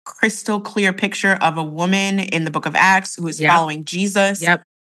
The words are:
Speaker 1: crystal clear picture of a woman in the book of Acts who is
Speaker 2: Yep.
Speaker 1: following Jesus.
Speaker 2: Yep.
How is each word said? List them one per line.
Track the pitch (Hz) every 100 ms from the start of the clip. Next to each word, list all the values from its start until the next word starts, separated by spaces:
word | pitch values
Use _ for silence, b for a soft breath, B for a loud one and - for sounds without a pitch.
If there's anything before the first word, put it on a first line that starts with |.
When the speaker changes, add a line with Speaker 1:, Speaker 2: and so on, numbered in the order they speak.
| -
Speaker 1:
crystal | - 220 214 - 208
clear | 208 214 196
picture | 190 202 - 196 190
of | 160 160
a |
woman | 156 156 180 196 196 196
in | 190 165 160
the |
book | 151 -
of | -
Acts | 185 190 190 -
who | 170
is | 151
Speaker 2:
Yep. | 151
Speaker 1:
following | 165 160 151
Jesus. | 151 175 202 196 196 196
Speaker 2:
Yep. | 170 170 - _